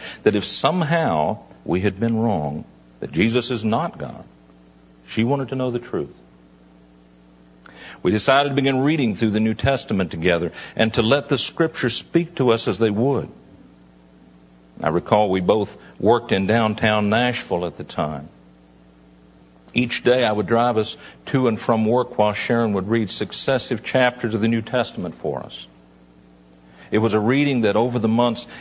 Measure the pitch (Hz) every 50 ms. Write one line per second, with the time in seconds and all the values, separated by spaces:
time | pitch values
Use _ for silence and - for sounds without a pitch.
0 | - - - - - 110 101 101 90 - - - - 143 175 185 165 143 165 165
1 | 160 120 82 78 76 90 - - - - - - - - 82 92 95 101 95 95
2 | 113 117 117 110 113 117 101 80 76 73 71 113 117 - - - - - - -
3 | - - 69 80 101 117 113 123 120 - 127 110 110 110 110 135 165 175 - -
4 | 73 64 - - - - - - - - - - - - _ - - - - _
5 | _ - - 110 113 120 139 139 135 113 135 131 127 127 120 120 117 - - 87
6 | 71 - - - - - - - - _ - _ - - - - - - - -
7 | - _ _ - - - - - - - - - - - - - - - - -
8 | - 90 101 107 - - 135 139 143 143 135 139 131 135 135 131 135 147 160 156
9 | 131 113 98 90 113 110 101 107 110 110 107 - - 135 139 120 - - 107 95
10 | 92 80 - 82 82 90 87 85 85 82 - - - - - - 110 113 - 127
11 | 110 110 135 147 143 - 143 123 - - - - 165 160 - - - 120 - -
12 | - - - 170 175 160 - - 135 123 113 113 - 127 98 98 113 110 104 104
13 | 120 139 139 101 71 - - - - - - - - - - - - - - -
14 | - - - - - - - - - - - - - - - - - 78 80 87
15 | - - - 104 107 98 92 95 90 92 104 110 101 - - - - - - -
16 | - 104 120 117 - - 113 98 98 92 110 117 113 110 107 110 - 110 107 107
17 | 104 101 107 117 123 123 120 - - - 95 87 90 85 - - 76 - - -
18 | 80 76 78 71 73 82 - - - - - - - - - - - - - -
19 | - - - - - - - - - - - - _ - - 123 127 120 - -
20 | - 120 123 131 123 107 107 104 104 85 117 113 120 123 113 110 107 - - -
21 | - - - - - - - 131 127 117 110 101 - - 117 110 110 107 117 127
22 | 123 120 - - 104 107 101 - - - 120 117 117 107 101 95 92 101 113 117
23 | 110 95 - - 107 95 - - - - 135 120 - - 123 107 - - - 131
24 | 127 123 123 - - 113 107 104 107 113 117 117 110 - - 127 117 - - -
25 | 90 87 80 - - 78 69 67 - - - - - - - - - - - -
26 | - _ _ - - - - - - - - - - - - - - - 113 107
27 | 113 113 101 107 104 117 131 139 147 143 135 123 110 104 101 107 120 127 120 120
28 | 104 110 113 117 123 120 113 - - - - -